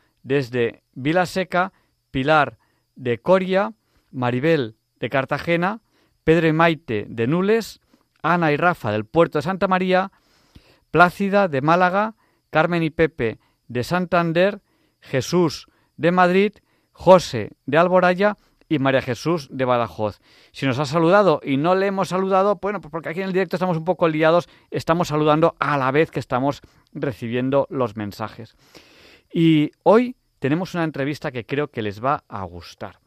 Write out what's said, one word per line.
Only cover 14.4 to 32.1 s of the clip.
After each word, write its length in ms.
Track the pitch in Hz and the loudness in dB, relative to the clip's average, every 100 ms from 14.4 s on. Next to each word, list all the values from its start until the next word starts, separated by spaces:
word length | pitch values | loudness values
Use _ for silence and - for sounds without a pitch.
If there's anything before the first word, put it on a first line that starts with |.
| 190 196 _ _ _ _ | 0 -2 _ _ _ _
Jesús 680 | - 131 - 180 160 - - _ _ - | -6 -4 0 0 0 -2 -14 _ _ -4
de 140 | 156 | 0
Madrid, 420 | 180 180 185 208 - _ _ _ | 2 2 2 0 -4 _ _ _
José 600 | - 170 185 - 117 101 - - | 0 6 6 4 -6 -8 -12 -2
de 120 | 151 | 2
Alboraya 580 | 175 185 180 180 208 202 _ _ - | 4 4 2 2 0 -2 _ _ -4
y 80 | 147 | -2
María 240 | 135 131 | 2 0
Jesús 480 | 127 113 151 170 135 | 0 -4 -4 -4 -6
de 140 | 135 127 | -4 0
Badajoz. 560 | 123 110 - 107 - _ _ _ | 0 -2 -4 -6 -6 _ _ _
Si 160 | - 135 | -4 -2
nos 100 | 131 | -2
ha 80 | 139 | -2
saludado 560 | 170 165 202 190 151 | 0 4 4 4 2
y 140 | 127 135 | 0 -2
no 160 | 165 | 2
le 140 | 185 196 | 0 0
hemos 220 | 196 175 | -2 -2
saludado, 500 | 180 190 190 202 196 | -2 0 2 2 0
bueno, 180 | 196 202 | -4 -8
pues 120 | 156 | -10
porque 180 | 160 156 | -12 -10
aquí 120 | 165 | -8
en 60 | 190 | -4
el 60 | |
directo 220 | 180 185 180 | -4 -2 -2
estamos 220 | 185 165 | -2 -2
un 80 | 160 | -4
poco 220 | 175 170 | 0 0
liados, 400 | 156 160 170 - _ _ | 2 2 2 0 _ _
estamos 380 | - - 165 175 | -6 -2 -2 0
saludando 480 | 151 151 151 165 - | 0 2 4 2 0
a 180 | - 143 | -2 -2
la 120 | 131 | 0
vez 200 | 143 160 | 0 0
que 80 | 147 | -4
estamos 420 | - 127 139 135 - _ _ | -4 -2 -2 -4 -12 _ _
recibiendo 720 | 151 143 - 117 123 131 139 131 | -8 -8 -6 -6 -4 0 0 0
los 240 | 151 120 110 | -2 -4 -4
mensajes. 600 | 101 - 107 - 110 _ _ - - _ - _ _ | -10 -8 -12 -12 -20 _ _ -20 -20 _ -20 _ _
Y 380 | 170 165 156 147 - | 2 4 4 0 0
hoy 340 | 170 220 247 - _ _ | 4 4 2 -6 _ _
tenemos 340 | 131 160 185 | -2 -2 -2
una 100 | 175 | -6
entrevista 480 | 160 139 135 143 156 | -6 -4 -6 -6 -8
que 140 | 123 - | -10 -6
creo 240 | 139 147 | -6 -6
que 120 | 120 | -6
les 220 | 104 98 | -8 -6
va 220 | 127 | -4